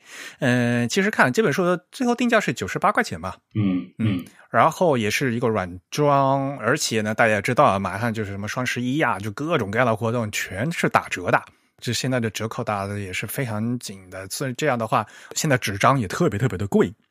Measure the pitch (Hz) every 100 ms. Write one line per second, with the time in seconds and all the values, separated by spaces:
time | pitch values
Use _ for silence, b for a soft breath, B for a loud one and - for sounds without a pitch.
0 | B B B B 135 123 120 120 120 -
1 | 196 - 135 127 214 135 175 180 _ -
2 | 240 240 240 226 185 127 95 151 180 214
3 | 226 85 92 - _ 110 98 92 92 -
4 | 107 90 82 b b 117 147 156 180 127
5 | 104 - 135 117 120 107 92 90 - -
6 | 147 139 135 139 135 143 110 151 - 113
7 | 107 110 113 104 98 123 135 98 95 98
8 | 120 110 101 98 101 - 127 127 123 143
9 | 131 95 107 101 151 165 98 107 123 107
10 | 113 120 107 - - 98 143 - 165 107
11 | - - 87 131 - _ _ _ - 113
12 | 131 127 113 - 110 - 110 101 98 104
13 | 98 90 110 - 127 107 113 123 - 98
14 | 92 92 98 - 135 123 151 123 110 127
15 | 104 B B - 160 127 - 101 123 135
16 | 98 - 175 101 131 92 101 214 120 -
17 | _